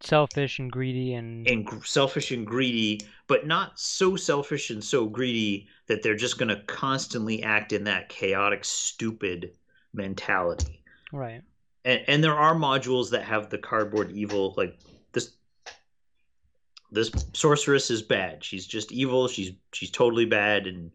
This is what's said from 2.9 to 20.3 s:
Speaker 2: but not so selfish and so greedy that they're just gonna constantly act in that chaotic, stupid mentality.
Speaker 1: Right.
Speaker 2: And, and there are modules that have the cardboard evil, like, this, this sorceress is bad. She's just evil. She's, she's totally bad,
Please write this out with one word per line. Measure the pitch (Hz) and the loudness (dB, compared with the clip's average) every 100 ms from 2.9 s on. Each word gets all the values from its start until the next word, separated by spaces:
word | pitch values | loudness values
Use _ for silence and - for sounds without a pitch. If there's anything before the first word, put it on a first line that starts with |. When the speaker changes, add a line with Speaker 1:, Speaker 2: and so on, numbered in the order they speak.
| 104 - - - | 0 -6 -14 2
Speaker 2:
but | 131 151 | 2 2
not | 170 196 - | 0 -2 -6
so | - - 185 190 | -6 2 2 2
selfish | - 143 143 143 - | 2 0 0 -4 -4
and | 110 | -8
so | 101 139 110 | 0 0 0
greedy | 110 127 113 107 98 - _ - | 0 0 2 0 -2 -6 _ -4
that | 107 | 0
they're | 113 107 | 2 2
just | 123 - | 0 0
gonna | 120 101 - | 0 -2 -4
constantly | - 135 135 - 120 110 107 | -4 -2 -2 -2 -4 -2 -2
act | 110 107 104 | 0 0 0
in | 104 104 | -2 0
that | 92 - | -2 -4
chaotic, | - 95 95 101 98 | -4 0 2 2 0
stupid | - - - - 113 110 98 87 87 - _ _ _ | -2 -4 -6 -4 -6 -2 -4 -4 -10 -16 _ _ _
mentality. | 104 98 95 - 98 87 85 - - _ - - | -8 -6 -6 0 0 2 -2 -4 -8 _ -20 -12
Speaker 1:
Right. | 143 123 113 - _ _ _ | -10 -8 -10 -18 _ _ _
Speaker 2:
And, | 127 120 - | 0 2 4
and | 143 | 4
there | 160 151 | 6 6
are | 156 165 | 6 6
modules | 143 131 123 127 120 | 4 2 2 0 2
that | 117 | -2
have | 98 107 104 | 0 -2 -2
the | 101 | -8
cardboard | - 110 101 107 92 | -2 0 2 0 -2
evil, | 98 104 104 95 - | -4 -2 0 0 0
like, | 92 - - - _ | -4 -6 -20 -20 _
this, | 123 - _ _ _ - - _ _ _ _ _ _ _ _ _ - _ | -4 -4 _ _ _ -20 -20 _ _ _ _ _ _ _ _ _ -20 _
this | 104 113 - - | -2 0 -2 -4
sorceress | - 156 147 143 139 - | 2 4 4 4 2 2
is | 113 | -2
bad. | - 110 90 78 | 0 0 0 -6
She's | - 95 92 | -10 -10 -8
just | 110 104 | -8 -8
evil. | 123 131 127 123 | -4 0 2 2
She's, | - 92 92 _ | -2 -8 -10 _
she's | - 90 | -12 -8
totally | - 120 117 | 2 2 4
bad, | 113 | 2